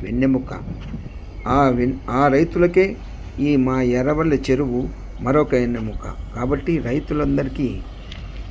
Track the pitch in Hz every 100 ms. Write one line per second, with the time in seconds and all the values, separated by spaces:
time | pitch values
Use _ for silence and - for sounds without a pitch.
0 | 95 120 135 131 - 95 - - - -
1 | - - - - 110 135 135 123 123 127
2 | - 123 143 131 113 170 175 185 190 233
3 | - - - - 143 139 127 131 123 123
4 | 135 151 160 135 - 127 135 123 139 -
5 | - - 117 147 147 131 120 117 110 104
6 | 104 - - 113 127 143 - 160 117 143
7 | - 151 143 139 139 - 127 98 - -
8 | - - - - -